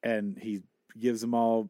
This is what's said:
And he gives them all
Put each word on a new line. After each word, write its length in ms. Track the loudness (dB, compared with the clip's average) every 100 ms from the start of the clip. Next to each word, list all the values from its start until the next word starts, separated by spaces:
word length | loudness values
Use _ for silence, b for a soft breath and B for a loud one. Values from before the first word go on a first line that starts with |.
And 340 | -2 0 -2 -6
he 220 | -6 -8 -8 _ _ -2
gives 200 | -2 0
them 120 | 0
all 360 | 2 4 2